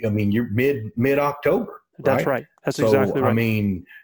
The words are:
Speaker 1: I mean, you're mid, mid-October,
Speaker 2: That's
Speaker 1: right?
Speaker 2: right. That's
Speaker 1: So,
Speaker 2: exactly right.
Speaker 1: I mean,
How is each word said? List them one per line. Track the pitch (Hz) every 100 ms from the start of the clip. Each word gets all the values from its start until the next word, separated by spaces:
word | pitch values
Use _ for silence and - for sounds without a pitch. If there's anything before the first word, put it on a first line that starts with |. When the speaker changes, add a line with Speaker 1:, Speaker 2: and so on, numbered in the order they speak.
| 110
Speaker 1:
I |
mean, | 104 104
you're | 107 113
mid, | 104 139 139 110 117
mid-October, | 135 139 143 - 143 190 - - _ -
Speaker 2:
That's | 135 127
Speaker 1:
right? | 147 123
Speaker 2:
right. | - _
That's | - -
Speaker 1:
So, | 110
Speaker 2:
exactly | 135 131 139
right. | 127
Speaker 1:
I |
mean, | 113 113 110 101 90 - -